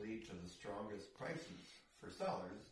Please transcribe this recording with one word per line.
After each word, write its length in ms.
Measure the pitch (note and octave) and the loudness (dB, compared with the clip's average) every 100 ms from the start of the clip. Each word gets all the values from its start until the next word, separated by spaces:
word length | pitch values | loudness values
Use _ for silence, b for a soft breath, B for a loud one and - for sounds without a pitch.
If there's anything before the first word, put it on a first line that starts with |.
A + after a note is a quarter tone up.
lead 240 | G#2+ A2+ - | 2 0 0
to 80 | |
the 160 | F2+ F2 | -2 -4
strongest 640 | - G#2 G2+ G#2 G2+ - | -2 0 2 2 0 -2
prices 560 | - C3 - - F2 - - - - | -2 2 2 0 -6 -10 -14 -16 -8
for 80 | - | -6
sellers, 560 | - F#3+ G#2 F2+ - - | 4 4 4 2 -4 -8